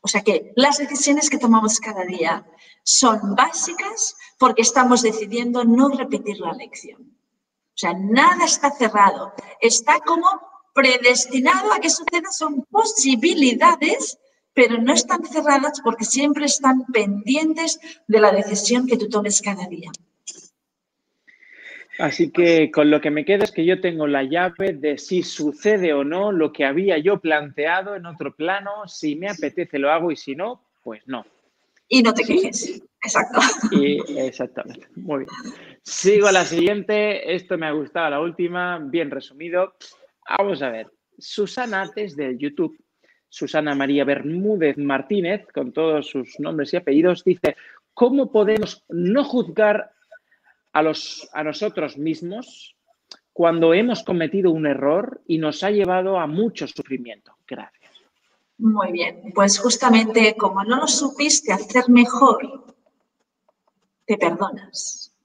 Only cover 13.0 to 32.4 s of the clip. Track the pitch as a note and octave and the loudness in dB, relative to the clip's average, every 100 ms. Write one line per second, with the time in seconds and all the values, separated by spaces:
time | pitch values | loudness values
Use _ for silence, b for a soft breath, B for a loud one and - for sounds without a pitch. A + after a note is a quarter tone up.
13 | C4+ B3 E4 E4+ C4 A#3+ E4 E4+ D#4 B4+ | 0 2 2 4 2 6 4 4 0 -2
14 | - - _ _ _ - A#3 A#3 A#3+ E4 | -6 -12 _ _ _ 2 4 4 2 0
15 | - F4 - D#4 D4 C4+ C#4+ - A#3 - | 0 -4 -2 -2 2 2 0 -2 -4 -4
16 | G#3+ C4+ D4 D4 C#4+ - C4+ C4 B3+ A#3 | -4 0 0 0 -2 0 2 2 0 0
17 | G3+ G3+ G#3 C#4+ D#4+ D#4 E4 - B B | 0 -4 -2 0 0 -2 -4 -6 B B
18 | - G#3+ G#3 G3 G3 G3 - B3 B3+ A#3 | 2 6 6 4 -2 -4 0 0 2 0
19 | G#3+ G#3+ G#3 G3+ G3+ F#3+ F3+ E3 E3 - | 0 -2 -2 -2 -4 -8 -8 -12 -14 -20
20 | _ _ - - - _ _ _ _ _ | _ _ -20 -20 -20 _ _ _ _ _
21 | _ _ _ B B B B B B - | _ _ _ B B B B B B -4
22 | D#3 - D#3+ - E3+ E3 D#3 D#3 D3+ D3 | -4 0 0 4 6 6 4 4 4 4
23 | D#3 D3+ D3 G3+ G#3 - E3 F#3 F#3 E3 | 2 -2 0 0 0 0 0 2 -2 -2
24 | D3+ C#3+ C3+ E3 F3+ E3+ G3 D3+ D3+ C#3+ | -2 0 0 -2 -2 -2 -4 -2 -4 -4
25 | - F#3 F3 - D3 C#3+ G#3 G#3 F3+ C#3+ | -4 -4 -4 -4 -6 -2 0 2 2 0
26 | C#3 F3 G#3 F#3 D3+ - C#3 D3+ G3 D#3+ | -2 -2 -2 0 -2 0 -2 0 0 2
27 | E3 G3 D#3+ D3+ D3 C3+ D3+ F3+ G3 G3 | 0 0 0 -2 -2 -6 -2 -2 -4 -12
28 | E3+ D#3 C#3 - D#3+ G3 G3+ G#3 G3 - | -14 -12 -12 -6 -4 -4 -6 -12 -14 -8
29 | D#3 D3+ G3 G#3 C#3+ - E3 C#3+ C#3 D#3+ | -8 -6 -8 -6 -8 -6 -8 -2 0 0
30 | E3+ C#3+ - C#3 G#3 B3 _ _ A#2+ G#2+ | -2 -6 -10 -10 -10 -10 _ _ -18 -18
31 | - B2 - _ _ _ _ _ _ B3+ | -12 -12 -14 _ _ _ _ _ _ 4
32 | A3+ A#3 A#3 F4+ | 4 2 0 0